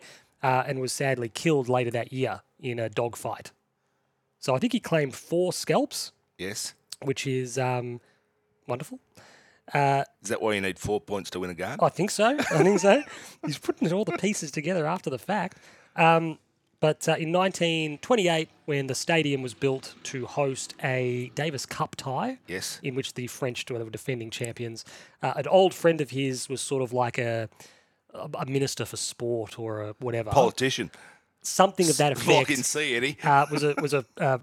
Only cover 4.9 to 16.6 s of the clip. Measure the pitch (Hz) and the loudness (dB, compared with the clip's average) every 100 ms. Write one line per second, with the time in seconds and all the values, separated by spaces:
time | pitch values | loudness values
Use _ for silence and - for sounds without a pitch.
4.9 | 160 143 110 - 170 180 - - 175 285 | 2 0 -4 -2 0 0 -2 2 2 2
5.9 | - - _ _ _ 92 107 - - _ | -4 -10 _ _ _ -8 -6 -10 -12 _
6.9 | - 139 127 135 131 127 117 127 127 123 | -8 -4 -4 -2 -4 -4 -2 0 -2 -4
7.9 | 120 _ _ _ _ _ _ - 123 156 | -10 _ _ _ _ _ _ -6 -6 -4
8.9 | 262 _ - - - _ _ - 143 139 | -14 _ -20 -20 -20 _ _ -2 2 4
9.9 | 139 - _ 95 113 110 104 95 92 - | 4 0 _ -6 -2 2 2 0 -2 -2
10.9 | 104 - 98 85 92 92 85 92 143 160 | -2 -2 -6 -4 -6 -6 -4 -6 0 0
11.9 | - 202 - 220 294 247 160 180 202 196 | 2 -2 2 0 2 0 4 4 6 6
12.9 | 233 294 - - - 311 143 - - 196 | 4 2 -14 -18 -10 -8 -6 -6 -2 0
13.9 | 180 214 349 196 208 151 - 151 185 151 | 0 -2 0 0 -2 -4 -6 -2 0 0
14.9 | 180 - 165 - 208 - - - - - | -2 -4 -6 -2 -2 -2 -8 -20 -20 -12
15.9 | - 165 165 165 143 _ _ | 4 6 6 4 -6 _ _